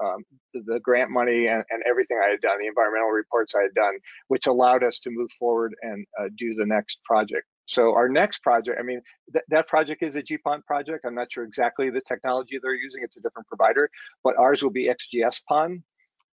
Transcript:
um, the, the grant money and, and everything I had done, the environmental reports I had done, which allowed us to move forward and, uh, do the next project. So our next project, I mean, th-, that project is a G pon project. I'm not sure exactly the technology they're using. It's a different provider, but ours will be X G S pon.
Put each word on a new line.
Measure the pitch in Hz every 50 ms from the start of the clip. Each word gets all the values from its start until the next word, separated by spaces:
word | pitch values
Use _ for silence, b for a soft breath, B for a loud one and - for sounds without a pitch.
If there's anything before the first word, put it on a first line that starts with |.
um, | 107 98 92 104 107 _ 139 131 _ _ -
the, | 127 107
the | 110 113 120
grant | 107 - 123 120 131 -
money | 127 123 123 123 120 120 117
and, | 113 113 113 - -
and | 113 113 113
everything | 117 120 123 127 - 123 113 98
I | 101
had | 101 101
done, | 107 107 98 101
the | 104
environmental | 107 104 120 113 104 107 110 113 110
reports | 110 107 107 - - 117 110 - -
I | 104 101
had | 98 95
done, | 104 107 101 98 98 B B B B B
which | - 135 123 -
allowed | 139 127 123 123 123 127 127 123
us | 120 110 -
to | - -
move | 120 117 120 113
forward | - - 120 120 117 113 117 113 104 -
and, | 113 113 107 101 101 - - 110
uh, | 101 95 107
do | 110 120 117 110
the | 110 107
next | 104 110 107 104 - - - -
project. | - 117 110 107 104 - - - _ _ _ _
So | - - 127 117 113 104
our | - 120
next | 127 131 151 190 208 - - -
project, | 139 120 120 107 117 117 -
I | 120
mean, | 127 123 123 b b b b _ - -
th-, | 160 - -
that | 151 156 160
project | - - 156 160 139 156 - 170
is | 160 135
a | 147
G | 127 - 156
pon | 156 - 156 147 151
project. | - - 151 143 139 147 160 143 -
I'm | 123 120
not | 123 120 -
sure | - 131 117
exactly | 110 104 - 139 139 - - 135 131
the | 117 131 131
technology | - 127 - - 131 127 127 127 117 135 131
they're | 123 135 131
using. | 123 127 135 127 135 123
It's | 113 -
a | 117
different | 104 113 - 113 113 _
provider, | 113 101 104 107 117 139 147 147 B B B B B _ -
but | 131 -
ours | - 123 131 143 - 139
will | 131
be | 101 127 123
X | 123 123 - - -
G | - 120 113
S | 120 - - - -
pon. | 147 151 156 170 180 175 160 _ _ _ _ _ _ _ _ _ _